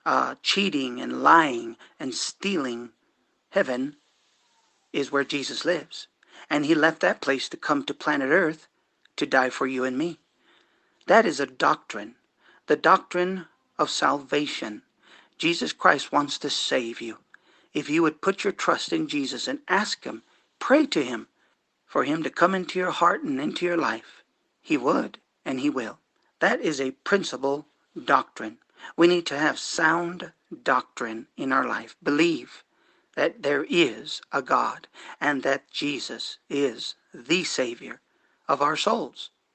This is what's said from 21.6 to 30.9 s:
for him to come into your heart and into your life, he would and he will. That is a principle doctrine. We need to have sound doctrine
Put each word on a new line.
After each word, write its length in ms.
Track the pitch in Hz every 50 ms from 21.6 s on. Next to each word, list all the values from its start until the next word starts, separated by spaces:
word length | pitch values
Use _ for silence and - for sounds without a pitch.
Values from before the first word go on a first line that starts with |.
| _ _ _ _ _
for 180 | _ - 143 135
him 200 | 131 151 165 156
to 60 | -
come 240 | - - 226 - 190
into 260 | 190 185 - - 185
your 120 | 180 185
heart 320 | 151 - 170 170 - - 320
and 160 | 196 139 131
into 260 | 139 156 - - 175
your 120 | 175 175 170
life, 460 | 147 117 110 113 - - - - _ _ _ _ _ _ _ _
he 160 | _ - 160 139
would 420 | 120 135 175 196 - - - - _ _ _ _ -
and 140 | - 135 131
he 100 | 127 147
will. 300 | 135 131 117 107 101 - _ _ _ _ _ _ _ -
That 200 | - 190 233 339
is 220 | 294 185 156 131
a 100 | 135 131
principle 760 | 131 _ - - 196 202 175 - - - 131 139 139 147 156 _ _ _ _ _ - 175 127
doctrine. 520 | - 147 135 - - - - 117 110 104 - _ _ _ - - - - -
We 100 | 165 175
need 180 | 175 175 160 -
to 100 | 139 143
have 220 | 151 151 131 -
sound 720 | - - - - 165 160 160 170 175 170 175 180 180 165 - _ _ - 175 143 -
doctrine 640 | - 135 127 123 _